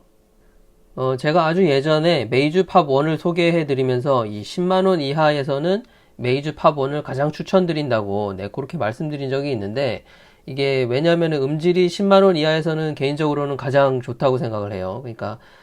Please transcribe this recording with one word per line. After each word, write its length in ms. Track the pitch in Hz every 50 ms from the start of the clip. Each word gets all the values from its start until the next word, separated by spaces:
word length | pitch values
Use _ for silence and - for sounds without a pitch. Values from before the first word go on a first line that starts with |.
| _ _ _ _ _ _ _ _ _ _ _ _ _ _ _ _ _ _ -
어, 220 | 131 131 131 131
제가 280 | 127 131 151 156 180 160
아주 220 | 156 165 185 196 165
예전에 580 | 139 139 135 156 156 156 156 170 170 143 110
메이주 380 | 110 120 127 143 151 156 185 185
팝 240 | - - 185 - 143
원을 300 | 135 139 151 160 160 151
소개해드리면서 1080 | - 180 170 180 170 170 170 170 156 139 139 127 131 127 127 123 127 151 135 123 113
이 180 | 104 104 104 101
십만 420 | - - 185 180 180 185 185 185
원 140 | 190 185 170
이하에서는 800 | 143 135 143 160 156 151 151 143 135 135 139 139 151 175 190 220 233 - _ _ _ _ _
메이주 400 | - 120 123 127 143 143 156 147
팝 240 | - - 165 151 147
원을 240 | 135 135 143 147 143
가장 300 | - 127 131 143 151 151
추천드린다고, 1040 | - 175 - - 190 185 170 160 151 147 131 120 110 101 101 98 104 104 101 98
네, 120 | 92 98 101 -
그렇게 260 | - 131 - - 160
말씀드린 500 | 104 107 110 - 170 151 151 139 139 131
적이 220 | 135 135 139 147
있는데, 540 | 135 107 98 101 107 135 143 123 104 - - _ - - - - _ _ _
이게 400 | - 131 135 139 139 135 131 127
왜냐면은 560 | 117 123 139 156 170 170 170 170 165 156 143 135
음질이 460 | 135 151 156 156 180 175 180 180 175
십만 340 | - - 202 196 196 196 196
원 140 | 196 180
이하에서는 600 | 156 151 156 156 160 156 165 156 156 160 156 147
개인적으로는 600 | - 139 139 147 147 156 151 147 143 143 143 143
가장 460 | 127 - 135 127 139 139 135 131 127 123
좋다고 340 | - 120 - 151 135 127
생각을 380 | 127 165 113 110 107 101 101 104
해요. 240 | 95 92 92 95 123
그러니까 380 | 139 120 110 - - 101 107 117 - - - -